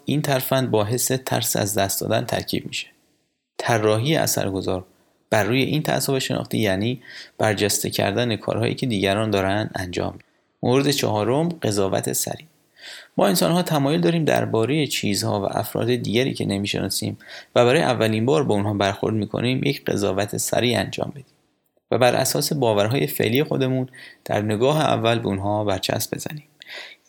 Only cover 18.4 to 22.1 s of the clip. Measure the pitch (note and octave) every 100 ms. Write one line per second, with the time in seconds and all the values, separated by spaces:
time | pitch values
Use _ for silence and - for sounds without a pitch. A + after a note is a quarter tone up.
18.4 | C#3+ G#2 G#2 G2+ G2+ G2 - A2 G#2 G2
19.4 | A#2 C3 C#3+ C#3 - G#2 G2 F#2+ G#2 A#2
20.4 | - - A#2 A2 G#2+ - - C3+ - _
21.4 | _ _ _ _ - A2+ B2